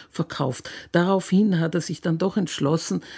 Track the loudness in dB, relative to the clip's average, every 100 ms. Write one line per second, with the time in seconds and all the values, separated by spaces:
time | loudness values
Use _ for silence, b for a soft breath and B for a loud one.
0 | B -6 -4 -2 -2 -4 -8 B B 2
1 | 4 2 4 4 4 4 2 0 -4 -4
2 | -2 0 0 0 -2 0 0 0 0 -4
3 | B